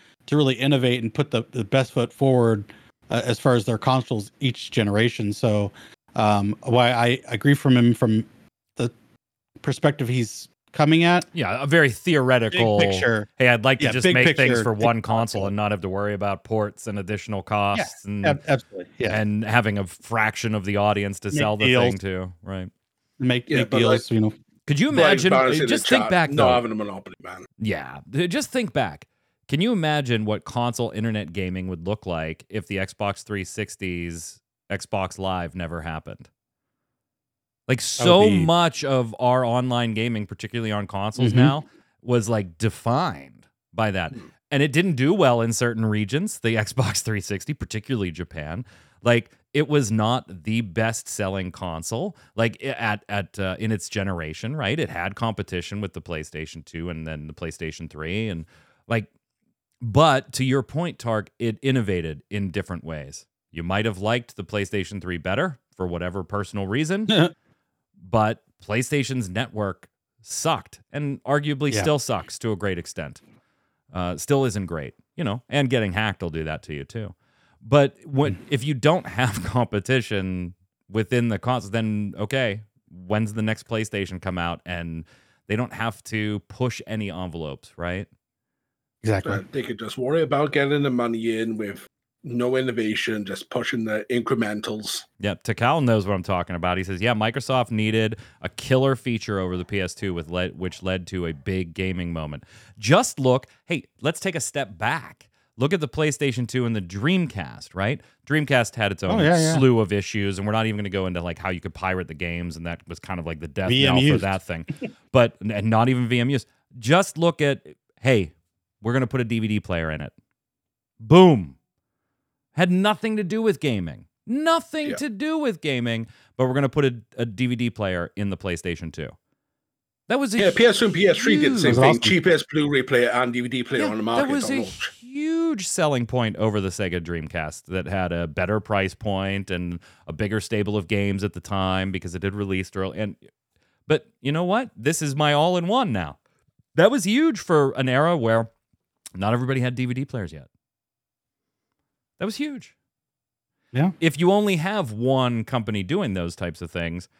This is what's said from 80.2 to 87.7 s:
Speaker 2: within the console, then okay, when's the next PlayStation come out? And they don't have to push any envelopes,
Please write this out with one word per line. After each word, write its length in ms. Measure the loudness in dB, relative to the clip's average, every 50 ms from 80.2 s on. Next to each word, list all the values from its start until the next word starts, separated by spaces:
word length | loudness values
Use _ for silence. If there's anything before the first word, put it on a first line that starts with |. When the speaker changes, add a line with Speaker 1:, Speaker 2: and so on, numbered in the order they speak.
| -2 -4 -4 -6 -6 -8 -10 _ _ _ _ _ _ -4
Speaker 2:
within 380 | -2 -2 0 2 2 2 2 2
the 120 | 0 -2
console, 320 | -2 -2 -2 -2 -2 -4
then 420 | -4 -2 -2 -2 -2 -2 -4 -6 -6 -6
okay, 440 | -6 -2 -2 0 0 0 -2 -4 -8 -14 _ _ _ _
when's 440 | -20 -14 -6 -2 0 0 0 0 -2
the 80 | -2
next 260 | -2 -2 -2 -4 -6 -6
PlayStation 540 | -4 -4 -4 -4 -4 -4 -4 -4 -6 -8
come 160 | -6 -6 -4 -4
out? 240 | -4 -4 -4 -6 -8
And 380 | -10 -8 -8 -8 -8 -8 -10 -12 -14 _ _ _ _ _ _ _ -4
they 100 | -4 -4
don't 160 | -4 -4 -6
have 280 | -6 -4 -4 -6 -8 -10
to 340 | -8 -6 -4 -4 -4 -4 -6 -8 -10
push 340 | -8 -4 -4 -4 -4 -6 -10 -8
any 240 | -8 -6 -6 -6
envelopes, 640 | -8 -8 -8 -8 -8 -8 -8 -10 -10 -12 -16 -18